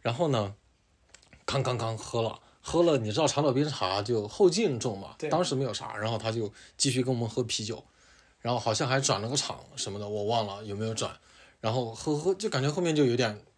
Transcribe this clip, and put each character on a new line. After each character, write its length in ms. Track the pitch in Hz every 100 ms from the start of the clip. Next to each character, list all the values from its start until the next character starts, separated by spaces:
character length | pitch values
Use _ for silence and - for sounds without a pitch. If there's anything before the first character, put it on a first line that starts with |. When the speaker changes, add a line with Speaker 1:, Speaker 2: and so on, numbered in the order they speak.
Speaker 1:
然 100 | 117
后 180 | 120 165
呢， 260 | 120 101 104 _ _ _ _ _ - _ - -
康 160 | 139
康 160 | 131 120
康 180 | 113 110
喝 280 | - 117
了， 160 | 110 - - _
喝 220 | - 165
了， 160 | 175 139
你 140 | 107
知 80 | 113
道 80 | 147
长 160 | 139
岛 80 | 147
冰 180 | 127 151
茶 320 | 123 92 98
就 260 | 104 117 104
后 220 | - 185
劲 300 | 170 208 120
重 180 | 127 98
嘛， 160 | 95 -
Speaker 2:
对。 100 | 151
Speaker 1:
当 160 | 160 180
时 80 |
没 100 | 135
有 80 | 131
啥， 240 | 101 117 110
然 140 | 110
后 60 | 110
他 140 | 113
就 200 | 113 104 - - -
继 120 | 143
续 140 | 123
跟 100 | 127
我 60 | 120
们 100 | 113
喝 140 | 127
啤 200 | 110 -
酒， 220 | 110 82 - _ - - _ _
然 100 | 117
后 80 | 123
好 140 | 117
像 160 | 107 135
还 100 | 135
转 220 | 135 101
了 80 | 113
个 60 | 139
场 240 | - - - -
什 180 | -
么 60 | 101
的， 100 | 104
我 140 | 104
忘 240 | 104 117 104
了 180 | 98 107
有 100 | 101
没 100 | 110
有 80 | 107
转。 200 | 95 - - - - _
然 100 | 110
后 220 | 123 117
喝 240 | - 156 147
喝， 160 | 170
就 160 | 190 214
感 140 | 131
觉 40 | 143
后 100 | 151
面 140 | 170 151
就 100 | 131
有 100 | 120
点 240 | 117 104 -